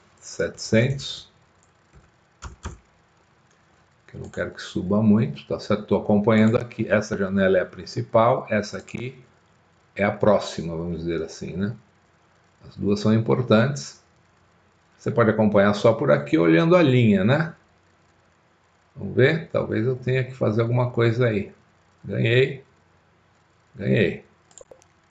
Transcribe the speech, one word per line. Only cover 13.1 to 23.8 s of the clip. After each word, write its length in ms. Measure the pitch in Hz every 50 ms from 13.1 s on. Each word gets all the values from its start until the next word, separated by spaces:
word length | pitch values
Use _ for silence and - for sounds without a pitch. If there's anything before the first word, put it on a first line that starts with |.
importantes. 880 | 110 113 117 135 135 135 123 - 107 110 120 143 139 - - - - - _ _ _ _ _ _ _ _ _ _ _ _ _ _ _ _ _ _ _
Você 140 | _ - 123
pode 200 | 117 120 110 107
acompanhar 440 | 107 - 107 104 101 101 98 104 104
só 180 | - - 117
por 180 | 110 - 143 139
aqui, 280 | 143 139 - - 160 156
olhando 360 | 170 165 165 165 165 165 175
a 80 | 185
linha, 400 | 165 135 127 127 120 110 101 95
né? 320 | 95 110 135 156 160 - - _ _ _ _ _ _ _ _ _ _ _ _ _ _ _ _ _ _ _ _ _ _ _ _ _ _ _ -
Vamos 180 | - 98 98 95
ver? 340 | 101 127 143 165 160 - -
Talvez 360 | - - - 95 104 107 110
eu 80 | 127 131
tenha 300 | 123 - 127 127 131 127
que 100 | - -
fazer 280 | - - 110 104 113
alguma 280 | 113 117 120 123 123 123
coisa 380 | - 120 117 117 113 120 127 117
aí. 240 | 107 98 98 - - _ _ _ _ _ _ _ _ _
Ganhei. 640 | - - - 123 127 113 117 127 139 160 139 - - _ _ _ _ _ _ _ _ _ _ _ _ _ _ _ _ _ _ _ _ _ -
Ganhei. 480 | -